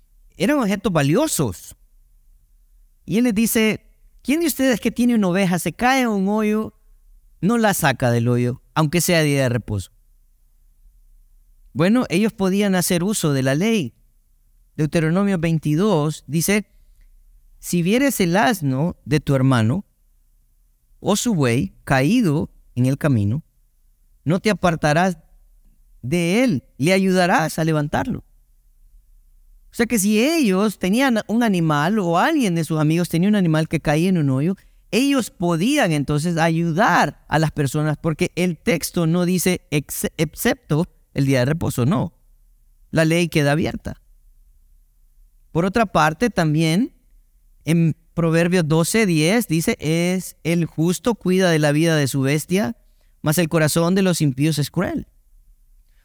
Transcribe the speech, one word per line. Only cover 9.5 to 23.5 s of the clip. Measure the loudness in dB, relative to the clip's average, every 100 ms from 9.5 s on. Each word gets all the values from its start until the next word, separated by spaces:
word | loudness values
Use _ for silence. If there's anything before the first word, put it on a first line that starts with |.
| -2 -4 -8 -8 _ _ _ _ _ _ _ _ _ -20 _ _ -20 _ _ _ _ -12
Bueno, | -2 2 2 2
ellos | 0 0
podían | 0 0 0 0 0
hacer | 0 -2
uso | -2 -2 0
de | 0
la | 0 0
ley. | 0 0 -4 _ _ _ _ _ _ _ _ -6
Deuteronomio | -2 0 0 0 0 0
veintidós | -2 -2 -2 0 2 0 -2 -6 -6
dice, | -4 0 -2 -4 _ _ -20 -20 -20 -20 -20 _ -20
"Si | -4 -2
vieres | 0 0 0 0
el | 0 2
asno | 0 0 -2 -2 -2 -4 -2
de | -2
tu | 0 2
hermano | 4 2 2 -2 -6 _ _ _ _ _ _ _ _ _ _ _
o | -2 -2
su | 0 0
buey | 2 0 -2 -8
caído | -2 0 2 2 2 0 -4 _ _
en | -2 0
el | 0
camino, | 0 0 0 -2 -6